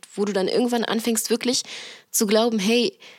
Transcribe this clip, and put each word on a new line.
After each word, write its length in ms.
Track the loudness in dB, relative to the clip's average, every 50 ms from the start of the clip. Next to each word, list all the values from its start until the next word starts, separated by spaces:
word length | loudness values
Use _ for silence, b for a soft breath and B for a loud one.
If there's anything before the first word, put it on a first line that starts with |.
| -20 -10 -6
wo 80 | -4 -2
du 80 | -2
dann 160 | 0 0 0
irgendwann 380 | 0 2 0 0 0 0 -2 -2
anfängst, 440 | -2 -2 -2 -2 -2 -2 -2 -2 -2
wirklich 340 | -2 -2 0 0 -2 -2 -4 B B B B B B B B B
zu 160 | B -2 0
glauben, 320 | 2 4 4 4 2 2
„Hey, 400 | 0 2 2 2 2 2 0 -2 -8 B B B